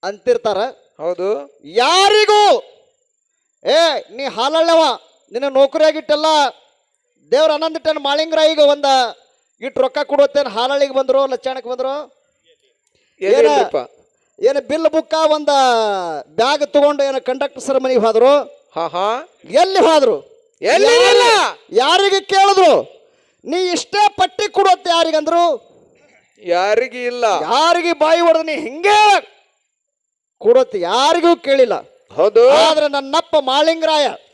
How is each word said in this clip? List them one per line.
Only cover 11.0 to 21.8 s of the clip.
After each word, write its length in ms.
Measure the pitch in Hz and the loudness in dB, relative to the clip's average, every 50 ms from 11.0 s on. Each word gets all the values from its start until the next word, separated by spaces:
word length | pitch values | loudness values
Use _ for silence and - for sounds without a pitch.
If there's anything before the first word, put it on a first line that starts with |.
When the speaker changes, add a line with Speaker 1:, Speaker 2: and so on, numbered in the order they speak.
| 269 262 262 269 277 269 | -2 0 0 -2 0 -2
Speaker 1:
ಲಚ್ಚಾಣಕ್ಕೆ 420 | 254 240 - 262 262 262 240 233 | -4 -8 -8 -8 -10 -10 -10 -12
ಬಂದ್ರು, 260 | 254 247 262 262 269 294 302 - _ _ _ _ _ _ _ _ _ _ _ _ _ _ _ _ _ _ _ _ _ _ | -10 -8 -8 -8 -8 -8 -12 -16 _ _ _ _ _ _ _ _ _ _ _ _ _ _ _ _ _ _ _ _ _ _
ಏನ, 120 | - 392 208 | -2 0 2
Speaker 2:
ಎಲ್ಲಿಲ್ರಿಪ್ಪ? 440 | 539 - 440 - - - - - 147 123 - _ _ _ _ _ _ _ _ _ - | 2 4 2 2 2 0 -2 -4 -6 -8 -8 _ _ _ _ _ _ _ _ _ -2
Speaker 1:
ಏನ 180 | - 202 277 285 | -2 -2 -2 -2
ಬಿಲ್ 300 | 269 214 285 320 330 302 | -4 -4 -6 -2 -2 0
ಬುಕ್ಕ 240 | 302 320 311 _ - 311 320 | -2 -2 -4 _ -4 -2 0
ಒಂದ 240 | 302 302 302 302 285 285 277 262 254 240 226 220 214 202 190 180 170 160 147 127 _ | 0 0 0 -2 0 0 2 2 2 2 0 0 -2 -4 -4 -6 -8 -8 -10 -12 _
ಬ್ಯಾಗ್ 460 | 156 160 226 262 294 294 294 285 - | _ -2 -2 -2 0 -2 -4 -2 0
ತಗೊಂಡು 300 | 294 285 294 294 277 277 | 2 2 2 2 0 -2
ಏನ 140 | 277 269 262 | -2 -4 -6
ಕಂಡಕ್ಟರ್ 460 | - - 254 269 285 277 _ 262 - | -6 -6 -6 -6 -6 -8 _ -12 -8
ಸರ್ 160 | - 269 269 | -4 -4 -2
ಮನೆಗೆ 200 | 262 262 262 240 | -2 0 0 0
ಹೋದ್ರು?" 340 | 208 226 220 220 233 262 285 294 247 - - _ _ _ _ | 0 2 2 4 4 4 4 2 0 -4 -16 _ _ _ _
Speaker 2:
ಹಾ, 120 | 160 170 160 | -8 -8 -6
ಹಾ. 220 | 160 175 190 208 226 254 311 - _ _ _ - | -4 -4 -4 -4 -4 -6 -10 -16 _ _ _ -4
Speaker 1:
ಎಲ್ಲಿ 300 | 196 277 349 381 381 381 | 0 0 0 0 0 0
ಹೋದ್ರು? 500 | - 330 320 302 277 240 196 143 - _ _ _ _ _ _ _ | 2 2 2 2 2 0 -2 -4 -8 _ _ _ _ _ _ _
Speaker 2:
ಎಲ್ಲಿ 260 | - 190 269 359 403 453 | -2 0 0 2 4 4
Speaker 1:
ಯಾರು-, 240 | 480 480 494 494 | 4 4 4 4
Speaker 2:
ಇಲ್ಲ? 120 | 480 480 494 480 453 403 320 233 165 - _ _ | 4 4 4 2 2 0 0 -4 -6 -10 _ _
Speaker 1:
ಯಾರಿಗೆ 480 | - 214 | -2 0